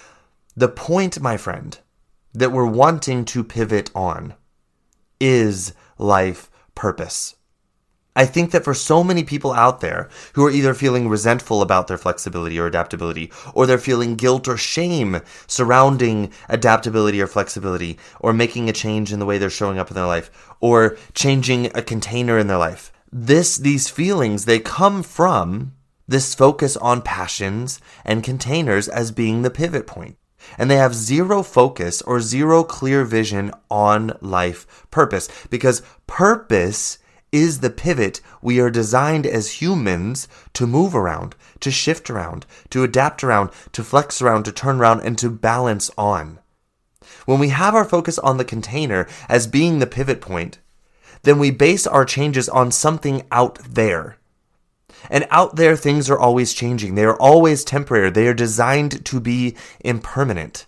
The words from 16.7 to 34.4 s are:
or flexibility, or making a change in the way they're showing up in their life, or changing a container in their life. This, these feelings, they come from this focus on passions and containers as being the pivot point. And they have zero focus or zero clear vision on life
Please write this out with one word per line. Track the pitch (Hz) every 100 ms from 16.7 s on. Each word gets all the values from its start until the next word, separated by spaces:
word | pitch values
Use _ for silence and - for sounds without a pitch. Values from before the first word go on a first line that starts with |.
| 110 117 110 104 101
or | 95
flexibility, | 104 95 104 95 90 85 82 - -
or | 113
making | 113 117 120 113
a |
change | 104 110 107 104
in | 104
the | 101
way | 101
they're | 98
showing | - 101 95
up | 90
in | 92
their | 90
life, | 85 - _ - -
or | 117 117 110 - -
changing | - 139 135 127 123 120 -
a |
container | - 113 104 120 120 113
in | 101
their | 92
life. | 82 87 - - _
This, | 127 117 151 170 -
these | 139 143 -
feelings, | - 180 190 117 104 110
they | 113
come | - - 196 196
from | 165 - 180 131 85 101 135 - _ _ -
this | 135 135
focus | - 135 143 139 -
on | 120 120
passions | - - 90 - 98 104 127 - _ -
and | - 110
containers | 113 131 120 160 143 101 101
as | 120 113
being | 110 113 113
the | 127
pivot | 127 170 156 -
point. | - - - _ _ - -
And | 127
they | 139
have | 131 117
zero | 110 143 185 202
focus | 185 131 127 131 87 -
or | - 123
zero | 110 127 156 165
clear | 165 - 135 139
vision | 123 113 107 101 101 - -
on | 104 104 107 110 -
life | 98 92